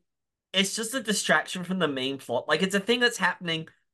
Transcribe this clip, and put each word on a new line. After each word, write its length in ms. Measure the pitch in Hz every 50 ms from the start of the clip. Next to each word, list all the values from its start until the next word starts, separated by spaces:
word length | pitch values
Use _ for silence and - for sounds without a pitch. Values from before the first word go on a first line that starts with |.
| _ _ _ _ _ _ _ _ _ _ -
it's 220 | 190 196 196 -
just 180 | - 226 226 -
a 80 | 269 208
distraction 600 | - 202 196 - - 170 156 - - - 190 175
from 160 | 165 190 185
the 80 | 170 151
main 300 | 139 131 127 135 139 131
plot. 300 | - - 120 120 - -
Like, 160 | 151 160 185
it's 120 | 190 190
a 40 | 202
thing 200 | 196 - 233 240
that's 180 | 240 240 240 -
happening 500 | 185 175 175 - 185 170 165 160 160 - _ _ _ _